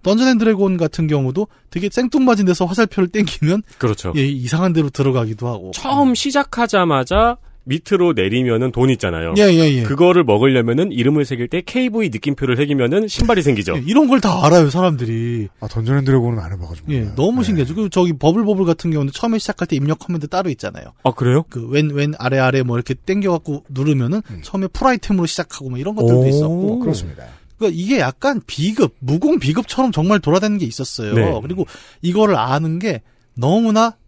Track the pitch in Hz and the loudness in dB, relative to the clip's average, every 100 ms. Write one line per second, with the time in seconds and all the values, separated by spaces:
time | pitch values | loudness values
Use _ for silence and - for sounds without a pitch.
0 | 185 214 262 240 226 202 196 180 160 - | 2 2 4 4 2 2 0 0 -2 -2
1 | 156 151 131 143 214 _ _ 175 196 - | 0 0 0 -2 -6 _ _ -6 -4 -2
2 | 247 294 254 214 185 175 180 190 220 - | 0 2 4 4 2 0 0 0 0 0
3 | 180 214 190 - 147 202 - - 120 104 | 0 0 -2 0 0 0 -4 -4 -2 -2
4 | 90 151 135 139 123 160 185 165 147 135 | -4 -2 -2 -2 -4 0 0 0 -2 0
5 | 135 127 113 107 120 110 92 - 269 277 | 0 0 -4 -6 -8 -8 -10 -8 -2 2
6 | 269 240 285 277 277 - 233 202 175 139 | 2 2 0 -2 -2 -4 0 2 2 0
7 | 127 190 233 240 - - - 156 - 190 | 0 2 0 -2 -14 -20 -6 -6 0 2
8 | 175 131 98 120 127 113 127 120 131 123 | 2 2 0 0 0 0 0 2 2 2
9 | 95 82 82 190 208 165 156 131 110 139 | -2 -4 -2 4 4 6 4 2 -2 2
10 | 175 180 135 104 135 131 117 127 190 120 | 4 4 4 4 4 4 2 0 0 0
11 | 123 151 139 123 120 175 - 254 254 220 | 2 2 0 -4 -4 -6 -4 -2 -2 0
12 | 196 107 147 135 135 123 143 139 123 185 | -2 -2 -4 -2 -2 0 0 0 2 0
13 | 214 - 233 226 143 110 92 82 135 254 | -2 0 2 2 2 0 -2 -4 2 4
14 | 277 262 202 165 143 175 147 160 185 143 | 4 2 2 2 4 6 4 2 0 0
15 | 117 113 117 117 101 _ 104 113 113 139 | -2 -4 -4 -4 -6 _ -8 -4 0 0
16 | 135 131 117 113 85 92 82 85 - 135 | 2 2 2 -4 -6 -10 -10 -12 -6 -4
17 | 104 107 170 254 208 175 131 180 208 190 | -4 -2 0 0 0 0 -2 -2 -2 0
18 | 180 147 147 196 214 190 175 165 170 151 | 0 2 2 2 0 0 0 0 -2 -2
19 | 139 - 233 226 - - 175 139 143 156 | -2 -4 -2 -2 -4 -6 -4 -2 -2 -4
20 | - 170 147 180 185 123 101 - 113 _ | -6 -8 -4 -4 -4 -6 -10 -12 -18 _
21 | 131 - 123 135 165 127 117 143 151 143 | -4 0 0 0 -2 -10 -4 -2 0 -2
22 | 147 151 127 135 131 131 127 120 123 131 | -4 -4 -2 0 2 0 0 -2 -4 -6
23 | - 196 196 165 - 143 _ 131 143 139 | -2 -2 0 -2 -4 -10 _ -2 0 0
24 | 120 202 - 92 - 196 190 - 269 240 | 0 -2 -6 -14 -8 -6 -6 0 0 0
25 | - 190 165 - 165 - 135 123 160 214 | -2 -2 -2 -4 -8 -10 -10 -8 -6 0
26 | 117 123 131 143 151 175 202 233 233 156 | 4 4 4 2 0 -2 -2 -2 -2 -4
27 | - 131 - - - - 214 165 190 254 | -6 -12 -20 -20 -20 -4 -2 -2 0 0
28 | 131 - 269 240 - - 170 220 180 _ | 0 -2 -2 -2 -6 -4 -2 2 0 _
29 | 127 160 294 339 131 170 226 - 262 151 | -2 0 2 2 0 -2 -2 -2 0 0
30 | 170 208 147 180 214 208 131 - 131 - | 2 2 2 0 2 -2 -4 -6 -8 -8
31 | 107 113 104 113 131 185 165 - - _ | -2 0 0 -2 -6 -6 -6 -10 -20 _
32 | 170 190 214 156 120 139 160 165 214 123 | -2 2 2 2 2 0 0 -2 -4 -6
33 | _ _ _ - 127 202 226 214 233 - | _ _ _ -4 2 2 4 2 2 -2